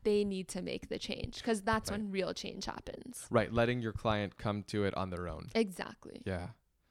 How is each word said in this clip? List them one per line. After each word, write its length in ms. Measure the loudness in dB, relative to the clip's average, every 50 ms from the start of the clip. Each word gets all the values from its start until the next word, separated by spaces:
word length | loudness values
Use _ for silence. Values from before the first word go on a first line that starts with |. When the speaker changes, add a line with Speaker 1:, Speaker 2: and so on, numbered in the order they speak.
Speaker 1:
they 220 | 2 4 6 6 4
need 240 | 4 2 -2 -4 -4
to 140 | -4 -4
make 260 | -4 -2 -4 -4 -4 -6
the 100 | -6 -6
change, 440 | -4 -4 -4 -4 -4 -6 -6 -4
'cause 180 | 0 0 0 2
that's 280 | 2 2 2 2 2 -2
Speaker 2:
Right. 100 | -2 -2
Speaker 1:
when 100 | -4 -2
real 220 | -2 0 0 0
change 320 | -2 -4 -6 -8 -8 -6 -6
happens. 640 | -6 -6 -8 -8 -10 -10 -10 -12 -12 -12 -12 -4 4
Speaker 2:
Right. 220 | 4 4 6 6
Letting 280 | 4 4 6 6 4 2
your 100 | 0 -2
client 440 | -2 0 2 2 2 2 0 -2 -4 -2
come 240 | -2 -2 0 -2 -2
to 200 | -2 0 2 2
it 100 | 2 2
on 160 | 0 -2 -2
their 180 | -2 -4 -4 -4
own. 220 | -6 -6 -8 -2 0
Speaker 1:
Exactly. 680 | 2 2 2 -2 -6 -8 -8 -10 -12 -16 -16 -16 -8 -4
Speaker 2:
Yeah. 260 | -2 -2 -2 -4 -6 -10 -14 _ _ _ _ _ _